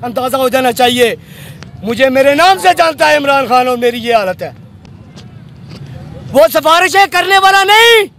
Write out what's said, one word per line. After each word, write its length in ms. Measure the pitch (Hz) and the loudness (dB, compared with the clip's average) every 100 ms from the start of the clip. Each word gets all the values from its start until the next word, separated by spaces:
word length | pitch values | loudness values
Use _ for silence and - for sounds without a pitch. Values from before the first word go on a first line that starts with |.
अंदाज़ा 340 | 240 247 254 269 | -8 -6 -4 -2
हो 100 | 262 | -2
जाना 240 | 247 254 | 0 -2
चाहिए। 440 | 240 247 247 233 170 - - - - - - | 0 0 2 0 -2 -12 -20 -20 -20 -20 -14
मुझे 240 | 196 233 262 | -10 -2 0
मेरे 260 | 262 269 | 2 2
नाम 240 | 285 349 381 | 2 2 2
से 160 | 381 | 0
जानता 320 | 349 330 302 311 | 2 0 0 0
है 100 | 302 | 0
इमरान 300 | 277 277 254 | 0 -2 0
खान 220 | 254 254 | 0 0
और 80 | 247 | -2
मेरी 220 | 240 240 | -2 -4
ये 160 | 233 | -2
हालत 280 | 226 190 180 | -2 -2 -6
है। 140 | 170 120 - - - - - - - - - - - - - - - - - | -10 -14 -20 -20 -20 -20 -20 -20 -20 -20 -20 -20 -20 -20 -18 -18 -18 -18 -4
वो 180 | 247 320 | 2 2
सिफारिशें 600 | 320 302 339 359 349 392 | 2 0 2 2 2 2
करने 300 | 359 359 392 | 0 0 2
वाला 260 | 381 392 | 4 2
नहीं। 440 | 392 427 466 466 392 | 4 4 4 4 0